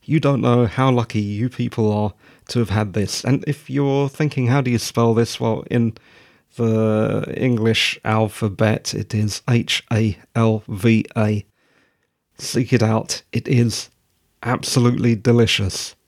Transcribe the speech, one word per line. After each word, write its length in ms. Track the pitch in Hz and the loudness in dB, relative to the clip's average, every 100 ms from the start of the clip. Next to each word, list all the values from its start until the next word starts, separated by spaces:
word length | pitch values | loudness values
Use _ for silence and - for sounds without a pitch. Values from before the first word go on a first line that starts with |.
You 160 | - 151 | 0 0
don't 220 | 143 139 | 2 2
know 240 | 120 120 117 | 2 4 2
how 260 | - 131 | 2 2
lucky 280 | 123 113 110 | 2 0 -4
you 300 | 104 104 120 | -4 -2 -4
people 420 | - 120 - 107 | -4 -6 0 0
are 220 | 104 107 - _ _ - | 2 -2 -4 _ _ -6
to 100 | 123 | -2
have 100 | 107 | 0
had 240 | 104 104 | 0 0
this. 300 | 90 98 - | -2 -4 -4
And 200 | 127 135 - | -2 -2 -2
if 220 | 143 - | -8 -4
you're 380 | 135 139 139 139 | -2 0 0 -2
thinking, 400 | - 151 135 120 | -2 -4 0 0
"How 140 | 139 | 2
do 100 | 123 | 2
you 80 | 117 | -2
spell 340 | - - 117 | -2 0 2
this?" 260 | 113 117 - | 2 0 -2
Well, 240 | 117 110 - | -4 -4 -2
in 280 | 123 117 - _ - _ _ _ - | 0 0 -2 _ -20 _ _ _ -4
the 800 | 113 110 110 107 110 104 - - | 0 2 2 0 0 -2 -4 -2
English 640 | 131 117 113 110 - - 107 | 0 2 2 0 -2 -4 -2
alphabet, 880 | 110 110 - 107 92 110 110 - | 0 0 -2 -6 0 0 0 -4
it 200 | - 104 | -8 -4
is 280 | 107 104 - - | -2 -2 -4 0
H 340 | 120 - - - | 0 0 -4 -2
A 260 | 110 110 92 _ 117 | 0 0 -2 _ 0
L 280 | 113 107 - | 2 0 -4
V 380 | 104 113 113 - - | 0 4 4 2 -2
A. 280 | 107 104 - _ _ _ _ _ _ _ _ - | 0 -2 -6 _ _ _ _ _ _ _ _ -14
Seek 340 | - - 120 | -6 -2 0
it 120 | 123 | 2
out. 400 | 110 110 - - _ | 2 0 -2 -10 _
It 160 | 113 - | -6 0
is 420 | 127 117 - - _ _ _ _ _ | 2 2 -2 -12 _ _ _ _ _
absolutely 720 | 117 - - 135 120 123 120 113 | -6 -6 -2 0 2 2 0 0
delicious. 800 | 117 120 110 - 98 - - - | 2 4 4 0 -2 -4 -12 -16